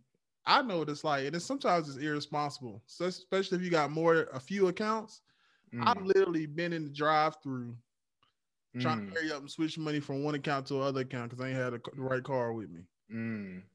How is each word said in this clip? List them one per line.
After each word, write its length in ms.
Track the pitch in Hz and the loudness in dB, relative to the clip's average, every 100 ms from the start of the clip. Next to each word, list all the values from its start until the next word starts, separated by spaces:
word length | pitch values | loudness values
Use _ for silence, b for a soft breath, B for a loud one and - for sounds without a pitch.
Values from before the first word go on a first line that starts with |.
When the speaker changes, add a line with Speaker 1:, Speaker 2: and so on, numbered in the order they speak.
| _ _ _ _ - | _ _ _ _ 4
Speaker 1:
I 180 | 220 | 6
know 160 | 262 175 | 6 0
what 100 | 151 | -2
it's 140 | 147 | -2
like, 220 | 156 143 139 | 0 0 0
and 80 | 170 | -4
it's, 100 | - | -4
sometimes 420 | 277 240 175 151 | -2 2 2 2
it's 100 | 135 | -4
irresponsible. 800 | 151 147 143 151 147 - 123 104 - | -2 -2 -2 -2 -4 -4 -12 -14 -14
So 180 | - 175 | -6 -4
especially 540 | 180 - 190 190 180 | -4 -2 0 2 0
if 40 | |
you 60 | 180 | 2
got 220 | 165 143 | 2 2
more, 360 | 156 165 165 - | 4 6 6 4
a 60 | 131 | -4
few 280 | - 196 185 | -6 2 2
accounts, 540 | 180 214 220 214 - _ _ _ _ _ 120 | 2 0 -2 -4 -14 _ _ _ _ _ 0
Speaker 2:
Mm. 80 | 214 | 2
Speaker 1:
I've 160 | 240 | 4
literally 440 | 190 190 190 165 151 | 4 6 6 2 -2
been 260 | 151 175 | -2 -2
in 140 | 165 151 | -2 -4
the 40 | |
drive-through 840 | 143 147 156 156 156 143 131 120 117 _ _ _ _ _ _ _ _ _ 123 | 0 4 6 4 0 -6 -6 -6 -12 _ _ _ _ _ _ _ _ _ -2
trying 200 | 123 113 101 | 0 0 -2
to 60 | |
Speaker 2:
Mm. 20 | 95 | -4
Speaker 1:
hurry 140 | 156 | -4
up 60 | 147 | -4
and 100 | 139 | -8
switch 260 | - 160 160 | -2 -2 -2
money 220 | 156 151 | -2 -2
from 240 | 143 139 | -2 -2
one 100 | 147 | -2
account 320 | 147 156 139 135 | -2 0 -2 0
to 80 | 139 | -2
another 260 | 139 135 | 0 0
account 280 | 131 131 117 | -2 -4 -6
'cause 120 | 123 | -6
I 80 | 131 | -4
ain't 80 | 131 | -2
had 160 | 127 | -2
a, 40 | 120 - | -4 -8
the 80 | 139 | -6
right 220 | 131 127 | -2 -2
card 320 | 131 131 117 113 | 0 -2 -2 -4
with 140 | 92 | -8
me. 140 | 82 92 _ - | -12 -18 _ -12
Speaker 2:
Mm. 500 | 113 113 110 98 92 95 | -6 -4 -4 -6 -12 -16